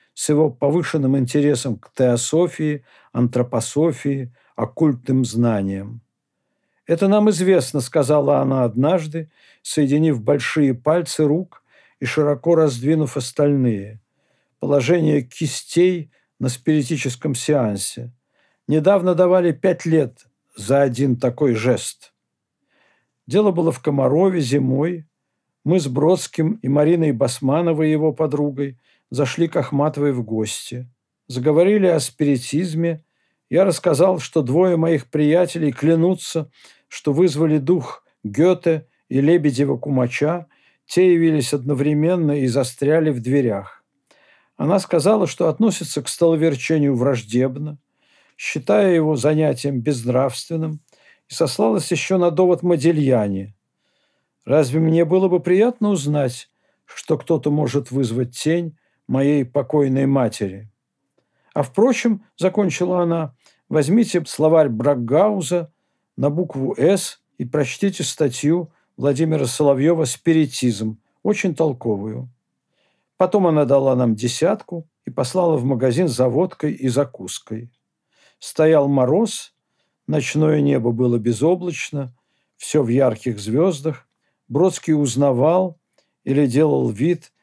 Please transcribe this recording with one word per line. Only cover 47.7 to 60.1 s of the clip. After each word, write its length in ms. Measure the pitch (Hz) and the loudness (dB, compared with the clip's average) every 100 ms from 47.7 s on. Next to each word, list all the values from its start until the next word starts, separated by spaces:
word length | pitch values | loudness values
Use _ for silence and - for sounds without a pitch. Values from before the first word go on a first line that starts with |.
| 147 _ _ _ _ _ - | -12 _ _ _ _ _ -12
считая 580 | - - 123 208 196 | -8 -6 0 2 4
его 220 | 170 156 143 | 2 2 0
занятием 640 | 147 156 151 123 143 131 | 0 2 0 -2 -4 -4
безнравственным – 1000 | 117 127 117 123 135 123 - 165 160 151 _ _ _ _ _ | -2 -2 -2 0 0 -4 -8 -6 -6 -8 _ _ _ _ _
и 60 | |
сослалась 560 | - 143 - 220 214 - | -4 -2 0 0 0 -2
ещё 280 | 165 - 185 | -4 -2 0
на 120 | 175 | 2
довод 320 | 160 185 170 | 2 2 2
Модильяни. 920 | 175 165 156 156 139 120 104 95 101 - _ _ _ _ _ _ _ _ | 0 0 2 2 2 2 0 -4 -10 -16 _ _ _ _ _ _ _ _
Разве 340 | - 147 131 151 | 0 0 2 0
мне 260 | 160 165 | 2 2
было 220 | 165 185 190 | 2 2 2
бы 140 | 175 | 0
приятно 480 | 175 185 233 247 208 | 0 2 2 0 -2
узнать, 600 | 190 139 147 127 - - _ _ _ | -2 -2 -2 -2 -6 -16 _ _ _
что 340 | _ - - 151 | _ -12 -4 -4
кто-то 320 | - 160 147 | -2 -2 0
может 400 | 147 139 135 120 | 0 0 -2 -4
вызвать 400 | 135 123 117 123 | -2 -2 -2 -6
тень 460 | - 156 170 165 - _ _ - | -4 -2 -2 -4 -12 _ _ -4
моей 360 | 131 139 147 | 0 2 0
покойной 640 | 123 147 123 151 139 131 | -2 -4 -2 0 2 0
матери? 640 | 135 | 2